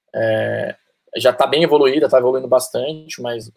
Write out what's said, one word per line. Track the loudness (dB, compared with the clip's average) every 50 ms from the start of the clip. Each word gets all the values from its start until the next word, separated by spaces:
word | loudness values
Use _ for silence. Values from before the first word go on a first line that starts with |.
| _ _ -6
é, | -4 -2 -2 -2 -2 -2 -4 -6 -6 -8 -8 -10 _ _ _ _ _ _ _ -6
já | 0 2 2
tá | 2 2 0
bem | 0 2 2
evoluída, | 2 4 4 4 4 4 2 2 2 2
tá | 2
evoluindo | 2 2 2 0 -2 0
bastante, | 0 0 0 0 -2 -6 -6 -6 -6 -8 -12 -14 -16 -14 -10
mas | -8 -8 -8 -10 -12 -16 -18